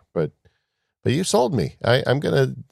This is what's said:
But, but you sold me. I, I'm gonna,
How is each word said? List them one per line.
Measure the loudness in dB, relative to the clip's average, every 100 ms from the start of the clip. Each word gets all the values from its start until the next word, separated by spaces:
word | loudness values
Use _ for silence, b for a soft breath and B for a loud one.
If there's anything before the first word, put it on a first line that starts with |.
| _
But, | -4 -4 -6 _ _ _ _ _ _
but | -2
you | -2
sold | 0 0 2
me. | 0 -4 -2 0
I, | 2 2
I'm | 0
gonna, | 0 0 0 -4 -8